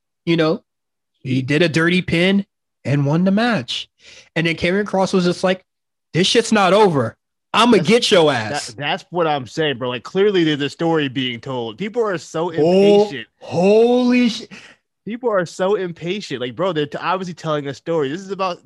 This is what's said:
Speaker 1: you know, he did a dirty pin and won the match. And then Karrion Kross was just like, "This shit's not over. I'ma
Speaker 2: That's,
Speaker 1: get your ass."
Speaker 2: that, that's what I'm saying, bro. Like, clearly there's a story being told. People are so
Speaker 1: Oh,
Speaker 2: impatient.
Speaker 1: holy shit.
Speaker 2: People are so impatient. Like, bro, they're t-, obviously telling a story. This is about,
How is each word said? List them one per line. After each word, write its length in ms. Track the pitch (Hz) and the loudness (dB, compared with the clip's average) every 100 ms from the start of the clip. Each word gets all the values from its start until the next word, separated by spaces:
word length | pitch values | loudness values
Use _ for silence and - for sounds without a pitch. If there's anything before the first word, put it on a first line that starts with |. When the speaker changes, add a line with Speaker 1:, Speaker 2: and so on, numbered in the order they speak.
| _ _ 170 | _ _ -2
Speaker 1:
you 100 | 165 | 2
know, 260 | 156 - _ _ _ _ _ | 2 -2 _ _ _ _ _
he 280 | _ 135 131 | _ -4 -4
did 220 | 127 151 | 0 0
a 60 | 170 | 2
dirty 340 | 160 170 180 | 2 0 0
pin 420 | - 170 185 196 - _ _ _ 120 | 0 0 2 0 -2 _ _ _ -2
and 220 | 143 139 | 0 0
won 160 | 160 | 2
the 80 | 190 | 2
match. 580 | 196 240 190 - - - _ - - - 165 | 2 0 -2 -4 -10 -12 _ -20 -20 -10 -4
And 100 | 165 | -2
then 100 | 160 | -2
Karrion 300 | 175 196 202 | -2 -2 -2
Kross 300 | 190 185 190 | -2 0 0
was 100 | 175 | 0
just 180 | 170 | 0
like, 220 | 185 190 _ _ _ _ _ | -2 -4 _ _ _ _ _
"This 140 | 151 - | -2 0
shit's 240 | 233 220 | 2 2
not 220 | 208 185 | 2 4
over. 440 | 202 202 143 113 - _ _ _ 208 | 4 4 2 -4 -8 _ _ _ 2
I'ma 220 | 240 202 | 4 4
Speaker 2:
That's, 100 | 156 | 4
Speaker 1:
get 240 | 233 233 | 2 4
your 200 | 190 151 | 4 4
ass." 360 | 123 107 143 - | 2 -2 -6 -8
Speaker 2:
that, 100 | 107 | -8
that's 280 | 143 180 - | -6 -6 -6
what 160 | 175 160 | -2 -2
I'm 220 | 147 120 | -2 -6
saying, 320 | 156 151 117 | -4 -4 -4
bro. 100 | 127 | -6
Like, 140 | 123 | -8
clearly 400 | - 190 208 185 | -4 0 2 2
there's 180 | 160 139 | 2 0
a 80 | 143 | -4
story 380 | - 170 160 139 | -4 -2 0 -2
being 340 | 127 127 117 | -4 -6 -6
told. 380 | 139 127 113 104 | -8 -8 -8 -8
People 240 | 214 233 220 | -6 -4 -4
are 140 | 165 | -4
so 320 | - 160 175 160 | -6 -6 -4 0
Speaker 1:
Oh, 460 | 160 190 202 208 | 2 4 6 6
Speaker 2:
impatient. 260 | 208 131 - _ | 4 -4 -14 _
Speaker 1:
holy 880 | - 151 190 220 240 247 247 247 240 | -6 0 4 4 4 2 2 2 2
shit. 220 | - - - - _ _ _ 196 | -2 -12 -20 -20 _ _ _ -12
Speaker 2:
People 240 | 233 240 | -6 -2
are 160 | 196 170 | 0 -2
so 300 | - 190 202 | -2 -2 0
impatient. 640 | 180 165 165 208 - 127 | -4 -8 -8 -6 -6 -4
Like, 160 | 127 113 | -4 -2
bro, 160 | 190 | -2
they're 140 | 156 143 | -2 -4
t-, 120 | - | -4
obviously 360 | 160 185 185 | -4 -4 -6
telling 340 | 160 160 151 139 | -8 -4 -4 -4
a 60 | |
story. 340 | 135 - 165 135 | -8 -4 -2 -2
This 140 | 175 | -6
is 100 | 185 | -8
about, 280 | 190 190 175 | -6 -4 -6